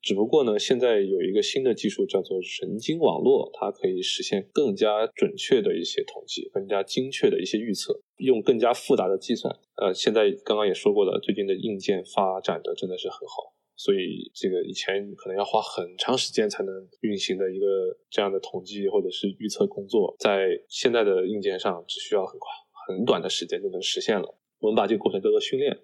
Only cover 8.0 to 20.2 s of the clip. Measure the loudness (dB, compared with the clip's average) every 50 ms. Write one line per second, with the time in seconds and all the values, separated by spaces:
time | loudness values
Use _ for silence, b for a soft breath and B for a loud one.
8 | _ _ _ _ 2 2 2 4 4 2 4 4 4 2 2 0 2 0 2 2
9 | 4 0 0 -2 0 -4 -4 -2 -2 -6 -6 _ _ _ _ 0 0 0 0 2
10 | 0 2 4 6 4 4 2 0 _ -2 0 2 2 0 0 2 2 4 4 6
11 | 4 4 2 0 0 -2 -2 0 0 -2 -2 -2 -2 -4 -4 -2 0 0 0 0
12 | -2 -2 0 0 2 2 0 -2 -2 -4 -4 -4 -4 -6 -6 -6 -6 -6 -6 -6
13 | -6 -8 -8 -8 -14 -12 -10 -12 -12 -12 _ _ _ _ _ -4 0 0 2 2
14 | 0 -4 -6 -8 -10 -14 _ -4 -2 -2 0 0 -2 -4 -6 -6 -4 -2 -2 -2
15 | -4 -6 -12 -12 -10 -6 -2 -2 -2 2 2 0 0 0 -6 -6 -8 -8 -8 -6
16 | -2 0 0 0 0 -2 0 0 0 0 -2 -4 -6 -6 -6 -10 -14 _ _ _
17 | -4 -4 -2 -2 -2 -4 -2 -2 -2 -2 0 0 0 2 2 2 0 -2 -4 _
18 | _ _ 0 0 0 2 0 -2 -4 -4 -10 -10 -10 -8 -8 -2 -2 2 2 2
19 | 0 0 -4 -4 -4 -4 -4 _ -6 -6 0 0 0 0 0 -8 -8 0 2 2
20 | 2 2 -2 _